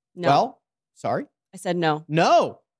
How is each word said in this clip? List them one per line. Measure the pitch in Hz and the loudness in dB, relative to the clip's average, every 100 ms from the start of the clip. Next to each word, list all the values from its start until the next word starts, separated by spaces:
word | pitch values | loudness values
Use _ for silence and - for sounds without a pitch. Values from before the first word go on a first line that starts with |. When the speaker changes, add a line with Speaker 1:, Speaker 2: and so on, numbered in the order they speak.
| _ - | _ -6
Speaker 1:
No. | 170 | 0
Speaker 2:
Well, | 143 233 - _ _ _ | 2 0 -6 _ _ _
sorry. | _ 110 127 294 _ _ | _ -6 -6 -8 _ _
Speaker 1:
I | 190 | -12
said | - 175 | -6 -2
no. | 165 151 156 | 0 -2 -2
Speaker 2:
No. | 151 202 339 165 - _ | 0 2 2 0 -6 _